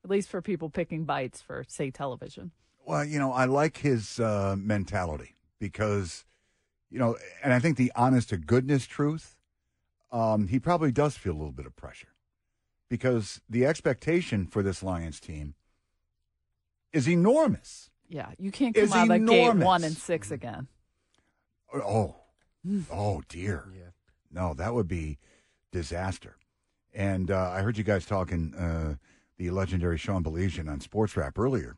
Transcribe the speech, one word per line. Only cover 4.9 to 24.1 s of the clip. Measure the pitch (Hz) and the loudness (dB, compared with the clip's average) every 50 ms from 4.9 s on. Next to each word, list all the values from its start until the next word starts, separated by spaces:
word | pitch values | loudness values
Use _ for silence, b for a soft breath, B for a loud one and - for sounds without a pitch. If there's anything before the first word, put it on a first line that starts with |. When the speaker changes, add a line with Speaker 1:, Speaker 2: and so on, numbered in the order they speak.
| 98 98 90 82 76 73 - - _ _ _ _ _ _ | -2 -2 -2 -2 -4 -8 -10 -14 _ _ _ _ _ _
Speaker 2:
because, | 107 95 - - 110 107 104 101 95 85 - - _ _ _ _ _ _ _ _ _ _ _ _ _ _ | -10 -8 -4 -2 0 0 0 0 -2 -4 -10 -14 _ _ _ _ _ _ _ _ _ _ _ _ _ _
you | - 127 | -2 0
know, | 123 117 113 - - 92 - - | 0 0 0 -2 -8 -18 -16 -4
and | - 139 123 | 0 2 2
I | 123 | 4
think | 120 170 143 - | 4 2 2 4
the | 127 123 - | 2 0 4
honest | 117 123 131 131 123 113 - | 2 4 6 6 4 2 0
to | 107 | -4
goodness | 87 78 - 117 127 127 135 147 131 123 | -6 2 4 4 4 4 4 0 0 0
truth, | - - - 143 147 156 156 - - _ _ _ _ _ _ _ _ _ _ _ _ _ _ _ _ | -4 -4 -2 -2 -2 -2 -4 -10 -16 _ _ _ _ _ _ _ _ _ _ _ _ _ _ _ _
um, | - 117 113 110 110 107 104 87 | -2 0 2 2 2 2 2 2
he | 113 131 | 0 0
probably | - 170 180 170 160 147 | 2 2 2 2 2 2
does | 135 143 147 151 - | 2 2 2 0 0
feel | - - 98 | -4 -6 -6
a | 80 76 | -4 -4
little | 76 76 | -8 -8
bit | 65 67 - | -10 -12 -14
of | 67 - | -16 -16
pressure | - - 64 - - - _ _ _ _ _ _ _ _ _ _ _ _ _ _ _ _ _ | -18 -18 -18 -18 -20 -20 _ _ _ _ _ _ _ _ _ _ _ _ _ _ _ _ _
because | 127 117 - 131 123 113 101 - - - _ - | -6 -2 0 2 2 2 0 -4 -10 -16 _ -4
the | 107 120 127 | 2 2 4
expectation | 143 165 - - 160 127 - - 156 170 180 170 - - 101 90 | 4 2 2 0 -2 -2 0 -2 0 0 0 0 0 -2 -2 -2
for | 80 - 107 | -2 -2 -2
this | 98 98 90 - | 0 0 -2 -4
Lions | 95 95 90 85 82 80 73 - | -4 -4 -4 -4 -6 -8 -10 -12
team | - - 80 76 76 71 71 _ _ _ _ _ _ _ _ _ _ _ _ _ _ _ _ _ _ _ _ _ _ _ _ _ _ _ | -14 -12 -10 -10 -10 -12 -14 _ _ _ _ _ _ _ _ _ _ _ _ _ _ _ _ _ _ _ _ _ _ _ _ _ _ _
is | - 160 123 151 | -2 0 2 4
enormous. | 175 175 175 214 262 311 320 254 110 - - - - - - _ _ _ _ _ | 4 6 6 6 6 6 4 4 2 -2 -6 -18 -20 -20 -20 _ _ _ _ _
Speaker 1:
Yeah, | 170 143 120 - - - | -12 -12 -12 -12 -12 -10
you | 190 196 | -10 -10
can't | 196 - 285 240 220 | -2 0 -2 2 4
come | 220 208 | 4 4
Speaker 2:
Is | - | 6
Speaker 1:
out | - 180 175 | 6 6 6
of | 226 | 6
the | 220 220 | 6 6
gate | 220 226 233 233 | 6 8 8 8
Speaker 2:
enormous. | 240 240 226 185 156 | 8 6 6 6 6
Speaker 1:
one | 185 185 170 165 | 6 4 4 2
and | 156 160 | -2 -4
six | - - - 170 156 - - | -6 -4 -4 -4 -4 -4 -8
again. | 151 127 - 120 107 - 127 - _ _ _ _ _ _ _ _ _ _ _ _ _ _ _ _ _ _ _ _ - | -10 -8 -8 -10 -10 -12 -14 -14 _ _ _ _ _ _ _ _ _ _ _ _ _ _ _ _ _ _ _ _ -8
Speaker 2:
Oh, | 139 107 101 101 113 101 - - - _ _ _ _ _ _ _ _ - | -6 -4 0 0 0 0 0 -6 -14 _ _ _ _ _ _ _ _ -6
Speaker 1:
Mm. | 180 202 196 165 - | -4 -4 -4 -4 -6
Speaker 2:
oh | - 98 101 104 95 78 - _ | -6 -4 -2 -2 -2 -4 -6 _
dear. | - 85 92 104 95 76 - 95 92 | -12 -8 -6 -6 -6 -6 -8 -14 -20
Speaker 3:
Yeah. | 92 87 87 _ _ _ _ | -20 -20 -20 _ _ _ _